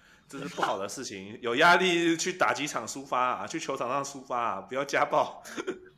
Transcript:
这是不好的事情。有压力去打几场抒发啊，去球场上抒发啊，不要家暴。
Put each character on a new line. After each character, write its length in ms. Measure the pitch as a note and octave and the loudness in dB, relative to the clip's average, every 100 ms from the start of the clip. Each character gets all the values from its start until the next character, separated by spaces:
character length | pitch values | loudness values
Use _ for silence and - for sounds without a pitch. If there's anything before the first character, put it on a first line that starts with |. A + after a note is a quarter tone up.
| - - - | -20 -20 -16
这 120 | C#3 | -12
是 80 | - | -8
不 160 | - | -2
好 160 | A4 G#2 | -2 -2
的 100 | G2+ | -4
事 160 | - | -8
情。 340 | A#2+ G2 G2 G#2 | -10 -10 -12 -6
有 140 | A#2 B2 | -2 6
压 200 | E3 F3+ | 8 8
力 400 | F#3 E3+ E3+ E3 | 6 4 2 2
去 160 | F#3 | 0
打 220 | F3+ A2 | 2 2
几 120 | A#2+ D3 | 2 -2
场 200 | C3 A2+ | -4 -6
抒 180 | C#3 | -8
发 160 | C3+ B2+ | -2 0
啊， 260 | B2+ G2 G#2 | 2 0 -4
去 140 | E3 | -6
球 160 | D#3 C3+ | -4 -4
场 140 | B2 | -2
上 120 | C#3 | -2
抒 220 | C#3 C3+ | -4 -8
发 160 | - B2 | -4 -2
啊， 200 | A#2 F#2+ | -2 -4
不 120 | - | -4
要 80 | B2+ | -4
家 220 | C#3+ C#3 | 0 2
暴。 380 | C#3+ D3 B2 - - - - - - | 4 2 2 -4 -12 -10 -8 -8 -12